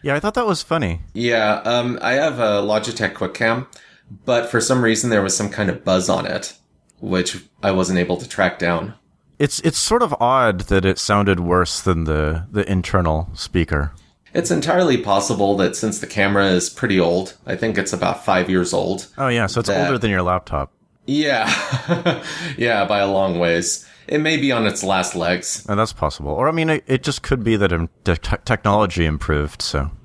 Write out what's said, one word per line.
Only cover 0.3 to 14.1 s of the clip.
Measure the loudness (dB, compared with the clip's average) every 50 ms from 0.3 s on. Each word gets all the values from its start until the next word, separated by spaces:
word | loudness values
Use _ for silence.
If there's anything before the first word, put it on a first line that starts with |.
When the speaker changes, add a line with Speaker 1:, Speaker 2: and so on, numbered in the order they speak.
| -2
Speaker 1:
that | 0 0
was | 0 -2 -2 -2
funny. | -2 -2 0 0 -2 -2 -4 -8 -10 -6
Speaker 2:
Yeah, | -2 0 0 2 2 4 2 2 0 0
um, | 0 0 0 0 -2 -4 -2
I | 0 0 0
have | 2 0 0 0 0
a | 0 2 2 2
Logitech | 2 2 0 0 0 -2 -4 -2 -2 -4 -2
QuickCam, | -4 -6 -6 -2 0 0 0 0 0 -4 -10 -18 -20 -20 -20 -20 _ _ -20 -20 -10 _
but | 0 0 0 0 0
for | 0 0
some | 2 2 2 4 4
reason | 2 2 2 0 2
there | 2 2
was | 2 2 0
some | -2 -2 -4
kind | -2 -2 -2 -2
of | -2 -2 0
buzz | 0 2 2 2 0
on | 0 0 -2
it, | -4 -6 -6 -8 -10 -16 _ _ _ _ _ _ _ _ _
which | -6 -2 0 0 0 -2 -6 -10 -14 _ _ _
I | -2 0
wasn't | 2 2 0 2 2 0
able | 2 0 -2
to | -4 -4 -10
track | -2 0 0 0 0 -2
down. | -2 -2 0 -2 -4 -8 -12 _ _ _ _ _ _ _ _
Speaker 1:
It's, | _ -2 0 0 0
it's | -2 -2 0 0
sort | 0 0 2 0 0
of | 0 0 0
odd | 0 2 2 4 2 2 0 -2
that | -2 2 2 2 4
it | 2 0 0
sounded | 0 2 2 4 4 4 2 2
worse | 2 2 2 2 2 0 -2 -2
than | 0 0 0 2 0
the, | 0 0 0 0 0 -2 -4 -6 -4
the | -4 -4 -2 0
internal | 0 -2 0 0 0 2 2 2 0 -2 -4 -6 -8
speaker. | -12 -10 -2 0 0 0 2 0 -2 -2 -2 -6 -12 -20 _